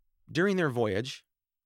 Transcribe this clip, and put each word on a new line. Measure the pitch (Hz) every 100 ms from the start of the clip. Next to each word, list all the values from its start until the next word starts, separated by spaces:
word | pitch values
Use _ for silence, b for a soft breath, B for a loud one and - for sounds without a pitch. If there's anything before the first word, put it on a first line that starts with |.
| _ _ -
During | 139 196 185
their | 156
voyage, | 120 110 95 127 - - _ _ _